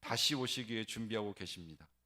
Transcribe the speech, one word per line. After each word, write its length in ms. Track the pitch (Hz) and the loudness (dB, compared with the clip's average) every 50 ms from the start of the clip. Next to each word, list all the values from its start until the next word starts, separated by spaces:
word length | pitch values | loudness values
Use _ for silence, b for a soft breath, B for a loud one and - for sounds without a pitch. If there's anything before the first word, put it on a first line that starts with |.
다시 340 | - - 117 120 - - 151 | -4 0 2 4 4 4 4
오시기에 500 | 135 127 120 - 131 123 110 117 113 110 | 4 2 2 0 -2 -2 0 -2 -2 -2
준비하고 500 | - - 113 117 104 113 110 104 104 98 | -2 -2 -4 -2 0 2 2 2 0 -2
계십니다. 520 | - 95 87 - 92 85 80 78 - - - _ _ _ | -4 -6 -8 -8 -8 -10 -12 -14 -16 -18 -20 _ _ _